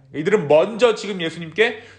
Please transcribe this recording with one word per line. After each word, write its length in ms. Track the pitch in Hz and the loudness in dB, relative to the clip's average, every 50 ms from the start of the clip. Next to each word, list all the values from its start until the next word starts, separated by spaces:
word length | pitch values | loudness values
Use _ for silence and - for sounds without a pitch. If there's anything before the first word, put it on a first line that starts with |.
| _ _ - | _ _ -10
이들은 340 | 139 156 170 190 208 160 139 | -6 -2 0 0 0 2 4
먼저 460 | 147 156 170 202 226 202 240 240 214 | 4 4 4 2 0 2 2 2 2
지금 260 | 220 - 202 208 185 | 0 -4 -8 -8 -6
예수님께 600 | 170 165 160 170 170 160 151 202 214 247 247 - - - - | -6 -8 -8 -10 -12 -6 -2 0 0 0 -2 -6 -14 -20 -20